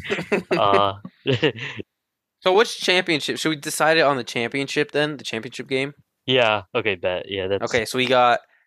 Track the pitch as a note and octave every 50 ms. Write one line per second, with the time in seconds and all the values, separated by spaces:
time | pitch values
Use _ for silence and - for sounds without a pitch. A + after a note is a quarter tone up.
0 | - - G2+ F3 F3+ - G#3 F#3+ F3+ - - - G#2+ G2+ G2 G2 G2+ G2 G2 G2+
1 | - - - _ _ C#3 C3 - D#3+ C#3 - A2 C3+ - - G#2+ - - _ _
2 | _ _ _ _ _ _ _ _ - F#3+ F#3 G#3 A#3+ - - - - - F3+ F#3
3 | F#3 F3+ D#3+ C#3 - - A2+ - - D#3+ D#3 C#3+ - D3+ - - D#3 D#3 D#3+ D#3+
4 | D3 C#3 C#3+ B2+ A2+ - - B2 A#2 A2+ - C#3 C#3 C3 - D3+ C#3+ - - C#3+
5 | D3+ D3+ D3+ B2 - - - A2+ G#2 B2 - - A#2 G#2+ C3+ C3 C3+ D3 - -
6 | _ _ _ _ _ C3 C3 B2+ A#2 A2 G#2+ G2+ F#2 - - A#2+ G#2 G#2+ F#2+ E2+
7 | - F#2 F2+ E2+ - - G2 G2 F#2 F#2+ G2 G2 A#2 A#2 - A#2+ A2 - - B2+
8 | B2+ B2 C3 B2 B2 A#2+ A#2+ - - _ _ _ _